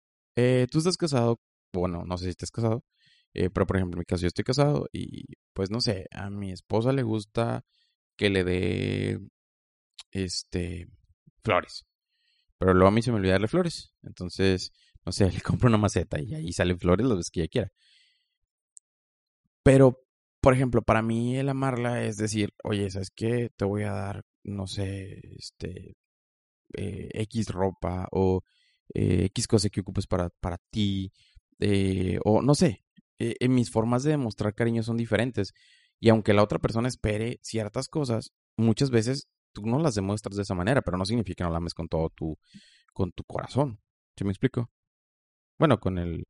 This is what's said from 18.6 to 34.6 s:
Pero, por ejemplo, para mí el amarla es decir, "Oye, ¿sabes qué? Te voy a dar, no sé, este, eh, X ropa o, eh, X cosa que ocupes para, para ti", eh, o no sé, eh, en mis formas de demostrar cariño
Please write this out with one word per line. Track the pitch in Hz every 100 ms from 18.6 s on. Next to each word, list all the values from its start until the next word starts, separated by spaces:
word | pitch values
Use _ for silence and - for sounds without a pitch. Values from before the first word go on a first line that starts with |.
| _ _ _ _ _ _ _ _ _ _
Pero, | 143 135 131 123 _ _ _ _
por | 139
ejemplo, | 127 131 117
para | - 110
mí | 113 113 120 131
el | 139
amarla | 135 135 123 120 120
es | 113 101
decir, | 107 107 101 -
"Oye, | 120 104 101
¿sabes | 95 98
qué? | - 113 120 117 -
Te | 98
voy | 104
a | 104
dar, | 98 98 101 - _
no | - 101 98
sé, | 101 98 98 95 98 - -
este, | - - 87 92 - - _ _ _ _ _ _ _ -
eh, | 98 - -
X | - 107 117 104
ropa | 87 95 92 85 90 92
o, | 90 95 92 - _ _ _ -
eh, | - 104 92 92
X | - -
cosa | 110 98
que | -
ocupes | 92 95 -
para, | 92 87 -
para | 95 87 _
ti", | 110 104 98 95 - _ - _ _
eh, | 101 101 95 95 92 92 -
o | 107
no | 131 147
sé, | 170 - _ - _ _
eh, | 117 -
en | 127
mis | 127 117
formas | 110 113 123
de | 143
demostrar | 151 120 - 107
cariño | -